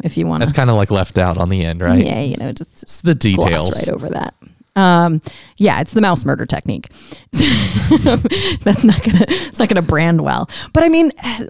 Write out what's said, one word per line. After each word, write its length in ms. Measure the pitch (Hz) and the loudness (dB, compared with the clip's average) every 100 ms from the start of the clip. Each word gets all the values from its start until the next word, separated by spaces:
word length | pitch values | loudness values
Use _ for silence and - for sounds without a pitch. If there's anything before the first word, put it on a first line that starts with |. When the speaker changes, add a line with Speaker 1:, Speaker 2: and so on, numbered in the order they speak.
Speaker 1:
if 120 | 160 165 | -6 -4
you 120 | 165 | -2
wanna 160 | 156 117 | -2 0
Speaker 2:
That's 100 | 143 | 2
kinda, 160 | 123 | 2
like, 180 | 110 98 | 2 2
left 260 | 98 90 92 | 0 0 0
out 180 | 90 87 | 0 2
on 120 | 87 | 0
the 160 | 95 | 0
end, 160 | 82 85 | -2 -2
right? 240 | 87 85 | 0 2
Speaker 1:
Yeah, 160 | - - | 2 -2
you 160 | 143 - | -4 -6
know, 160 | 127 | -8
just 300 | - 165 - | -10 -12 -18
Speaker 2:
It's 160 | - - | -14 -4
the 140 | 170 147 | -2 0
Speaker 1:
gloss 280 | 110 92 | 0 2
Speaker 2:
details. 260 | 82 82 90 - - | 0 0 -2 -4 -4
Speaker 1:
right 0 | |
over 200 | - - | -6 -6
that. 240 | - - - - _ _ 196 | -8 -8 -12 -20 _ _ 2
Um, 440 | 185 170 170 156 - - - - | 4 4 4 0 -4 -18 -14 0
yeah, 240 | 202 - | 0 0
it's 120 | 156 | -2
the 60 | 226 | 0
mouse 240 | 202 170 | 2 0
murder 220 | 139 139 131 | -2 -4 -4
technique. 420 | - - 104 - - - - _ | -6 -6 -8 -10 -20 -20 -20 _
<laughs> 80 | - 294 220 196 214 - 311 | 0 2 2 0 -2 2 2
So, 100 | 285 233 - 392 392 311 | 2 0 0 -2 -4 -2
that's 220 | 233 202 | 0 2
not 180 | 220 170 | 2 0
gonna, 220 | 220 175 - | 2 2 2
it's 300 | 370 - - | -2 -4 -4
not 100 | 220 | 0
gonna 140 | 196 | 0
brand 380 | 165 156 170 165 | 0 2 2 2
well. 280 | 139 131 - - - | 0 -4 -6 -12 -2
But 120 | 311 | 2
I 40 | 330 | 4
mean, 220 | 320 320 - 247 226 | 4 2 0 -8 -8